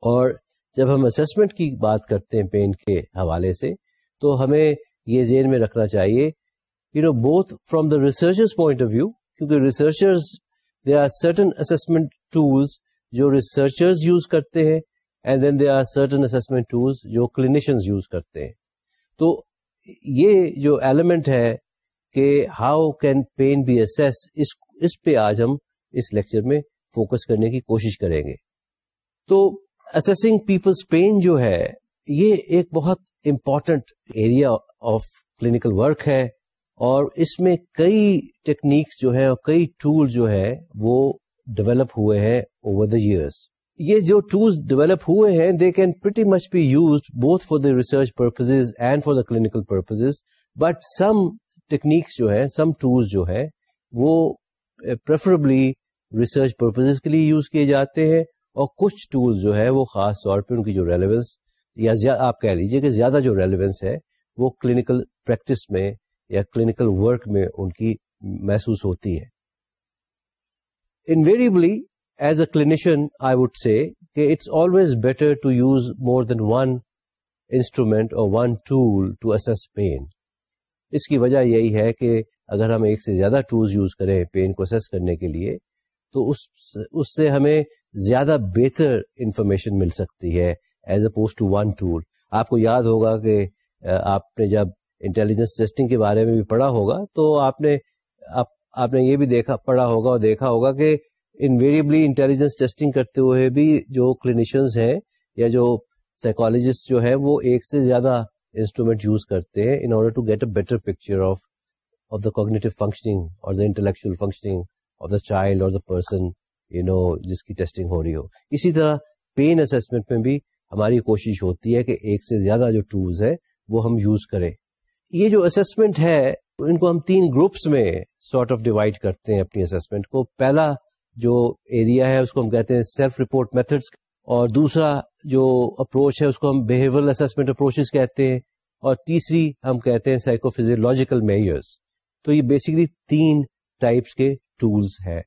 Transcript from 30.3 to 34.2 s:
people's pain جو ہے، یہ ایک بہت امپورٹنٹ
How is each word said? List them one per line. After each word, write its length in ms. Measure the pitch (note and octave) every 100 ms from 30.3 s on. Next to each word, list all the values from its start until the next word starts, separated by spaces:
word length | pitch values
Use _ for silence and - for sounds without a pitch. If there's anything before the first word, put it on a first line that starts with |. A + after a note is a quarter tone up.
| G#3+ G#3+
people's 360 | F#3+ F#3+ F#3 -
pain 260 | E3 F#3+ G#3
جو 160 | F3+ D#3
ہے، 200 | B2 F2+ - - _ _ -
یہ 280 | D3 G#3 G3+ - E3+
ایک 180 | F3
بہت 260 | D#3 D#3 F#3 _ _ D3
امپورٹنٹ 600 | C#3 - C#3+ C#3+ D#3 - _ _ A2